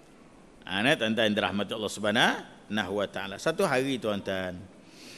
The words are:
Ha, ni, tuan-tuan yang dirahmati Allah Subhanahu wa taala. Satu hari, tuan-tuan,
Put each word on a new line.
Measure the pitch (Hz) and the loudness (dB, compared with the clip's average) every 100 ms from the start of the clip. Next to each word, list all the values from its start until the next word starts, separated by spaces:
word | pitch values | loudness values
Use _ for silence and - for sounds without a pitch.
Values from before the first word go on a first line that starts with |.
| - - - - - - | -20 -20 -20 -20 -20 -16
Ha, | - 95 | -2 2
ni, | 127 147 | 4 4
tuan-tuan | 110 113 107 | 2 4 4
yang | 104 | 4
dirahmati | 92 101 98 113 | 2 0 -2 -4
Allah | 98 | -4
Subhanahu | - 104 117 170 - - - - 107 92 101 | -2 0 4 4 2 -8 -20 -6 -4 -2 -2
wa | 95 | -2
taala. | 92 98 95 | -4 -8 -2
Satu | 160 160 190 | -2 0 0
hari, | 131 139 123 | 2 0 -2
tuan-tuan, | 107 98 101 95 92 90 92 - - - - | -2 -2 -2 -4 -4 -8 -14 -20 -20 -20 -20